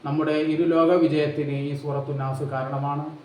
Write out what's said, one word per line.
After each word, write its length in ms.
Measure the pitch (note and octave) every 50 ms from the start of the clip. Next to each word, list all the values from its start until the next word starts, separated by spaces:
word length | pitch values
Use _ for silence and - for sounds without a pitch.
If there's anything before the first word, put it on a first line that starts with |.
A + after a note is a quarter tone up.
| -
നമ്മുടെ 300 | C#3+ D3 D#3 D#3 D#3 D3+ D3+ D#3 D#3 D#3
ഇരുലോക 380 | D#3+ E3+ E3 E3 E3 E3 E3 F3+ F3 E3
വിജയത്തിന് 540 | D3 D3 D3+ D3 D3 D3 D3+ D3 C#3+ C#3 C#3 C#3
ഈ 60 | C#3+ C#3+ C#3
സൂറത്തു 340 | D3 D3 C#3 C#3+ C3+ D3+ C#3+ C3+
നാസ് 260 | C3+ C3+ C3 - D3 A#2+ C3
കാരണമാണ്. 520 | C3 C3 C3+ C#3 C#3 C#3 C#3 C#3+ D3 D3+ D#3 - -